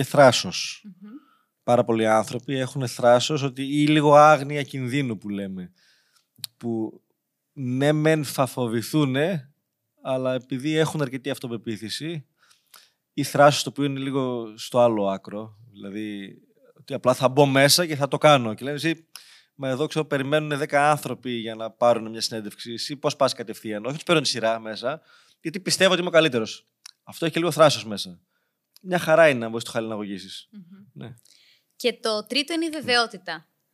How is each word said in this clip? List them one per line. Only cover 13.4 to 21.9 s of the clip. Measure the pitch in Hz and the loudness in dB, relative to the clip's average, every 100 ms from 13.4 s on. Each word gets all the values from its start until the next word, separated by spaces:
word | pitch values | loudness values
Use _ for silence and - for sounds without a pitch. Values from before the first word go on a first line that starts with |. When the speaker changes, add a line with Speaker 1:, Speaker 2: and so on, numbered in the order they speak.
| 147 139 | 6 6
Speaker 1:
το | 131 | -2
οποίο | 139 | -4
είναι | 143 135 | -4 -4
λίγο | 135 135 127 120 110 107 | -4 -4 -4 -6 -8 -14
στο | - 123 | -2 4
άλλο | 120 107 98 | 4 4 -2
άκρο, | 95 - 104 110 104 113 | -4 -8 -14 -14 -18 -20
δηλαδή | 101 101 101 107 101 98 - _ _ _ _ | -20 -14 -10 -10 -12 -14 -20 _ _ _ _
ότι | - | -12
απλά | 135 123 | -2 0
θα | - 131 | 2 2
μπω | 131 143 | 4 4
μέσα | 135 139 - 170 | 6 6 4 0
και | 139 | -2
θα | 139 | -2
το | 143 | 4
κάνω. | 151 139 113 | 6 6 4
Και | 104 | -6
λένε, | 127 147 | -8 -4
«Εσύ, | 160 160 _ - - - _ - | -4 -6 _ -20 -20 -20 _ -10
μα | 135 | -6
εδώ, | 127 151 | -4 -4
ξέρω, | 160 143 | -4 -4
περιμένουν | 143 135 156 151 139 | -4 0 -2 -2 -6
δέκα | 151 143 147 | 0 2 4
άνθρωποι | 147 127 120 131 | 2 -2 -8 -8
για | 117 113 110 | -8 -8 -10
να | 110 | -12
πάρουν | - 120 | 2 2